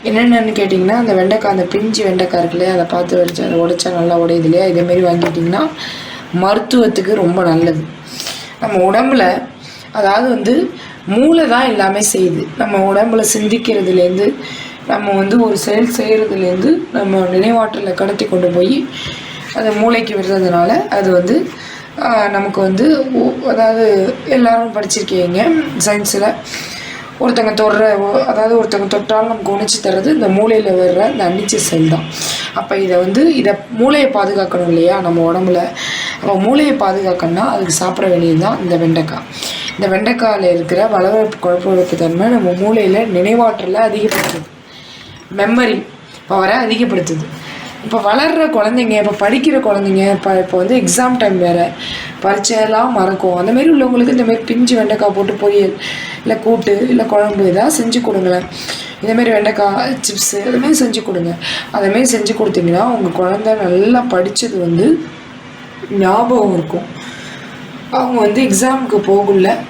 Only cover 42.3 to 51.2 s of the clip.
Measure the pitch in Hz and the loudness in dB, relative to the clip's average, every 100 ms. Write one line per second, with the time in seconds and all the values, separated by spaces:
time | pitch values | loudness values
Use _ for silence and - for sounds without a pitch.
42.3 | 240 180 180 202 220 190 202 226 180 196 | 2 0 0 0 2 2 2 0 0 2
43.3 | 233 233 214 185 208 220 208 214 196 - | 2 2 0 -4 0 0 0 -2 -2 -6
44.3 | 170 147 - - - - - - - - | -8 -12 -20 -20 -20 -20 -20 -20 -20 -12
45.3 | 196 214 240 233 - - - - - - | -2 2 2 2 -2 -6 -18 -20 -20 -4
46.3 | 190 190 240 226 226 240 190 160 160 - | 0 2 0 0 0 0 0 -2 -4 -6
47.3 | - - - - - 220 226 202 240 320 | -12 -14 -14 -16 -14 -4 -2 2 2 2
48.3 | 320 311 226 214 247 233 214 202 202 202 | 2 2 2 2 2 2 2 0 0 0
49.3 | 254 294 269 220 202 196 190 196 196 196 | 2 2 2 2 0 2 2 2 2 2
50.3 | 190 185 185 185 254 185 208 247 247 | 0 2 0 2 2 2 0 0 2